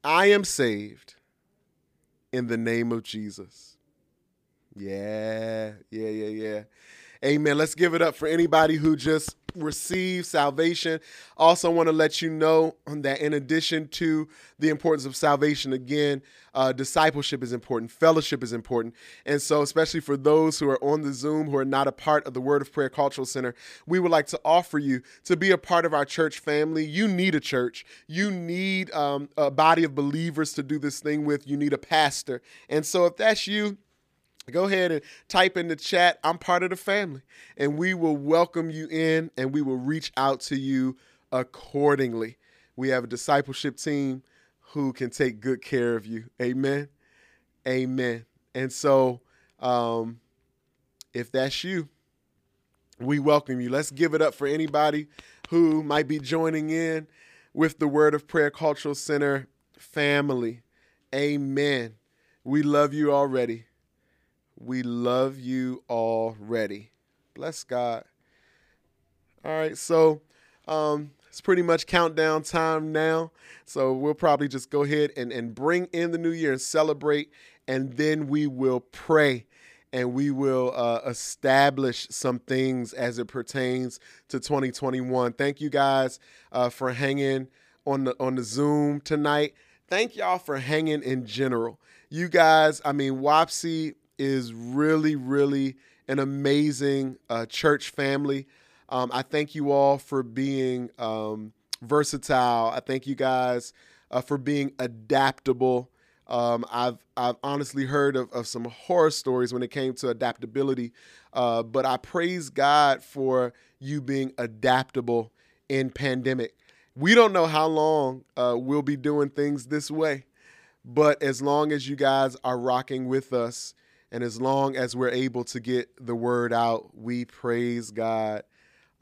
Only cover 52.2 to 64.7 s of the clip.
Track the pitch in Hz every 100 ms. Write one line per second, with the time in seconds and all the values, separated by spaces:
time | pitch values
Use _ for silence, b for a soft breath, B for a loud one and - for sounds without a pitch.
52.2 | _ _ _ _ _ _ _ _ 123 147
53.2 | 143 147 - 127 120 135 139 135 165 156
54.2 | 156 - 143 156 156 147 151 147 151 B
55.2 | B B - 170 165 156 151 147 151 151
56.2 | 131 165 160 160 156 160 165 160 156 b
57.2 | b b b - 160 - 147 143 151 147
58.2 | - 165 147 - 156 147 151 139 - 147
59.2 | 143 139 131 _ _ _ - - 143 143
60.2 | 143 127 117 120 _ _ _ _ _ 135
61.2 | 143 147 139 135 143 135 117 110 _ _
62.2 | _ _ - 143 147 147 147 147 147 139
63.2 | 139 131 120 117 113 _ _ _ _ _
64.2 | _ _ _ - 117